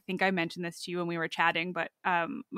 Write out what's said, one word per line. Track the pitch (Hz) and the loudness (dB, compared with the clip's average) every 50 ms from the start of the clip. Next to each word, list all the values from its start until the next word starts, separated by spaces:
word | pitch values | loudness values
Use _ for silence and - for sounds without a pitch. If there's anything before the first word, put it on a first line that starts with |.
| - | -6
think | - 185 185 190 | -6 0 2 2
I | 190 | 2
mentioned | 190 175 165 165 - 175 175 | 4 2 0 0 -2 -4 -6
this | 170 165 - - | -6 -6 -8 -8
to | 185 | -4
you | 175 180 | -2 -2
when | 170 | -2
we | 170 170 | -2 0
were | 165 160 165 | -2 -2 0
chatting, | - - 165 170 165 170 165 185 175 | 2 4 4 4 4 2 0 -2 -2
but, | 165 165 - - _ - | -2 -4 -4 -6 _ 0
um, | 185 180 170 165 - - - - _ - | 2 2 2 2 0 -4 -8 -10 _ -8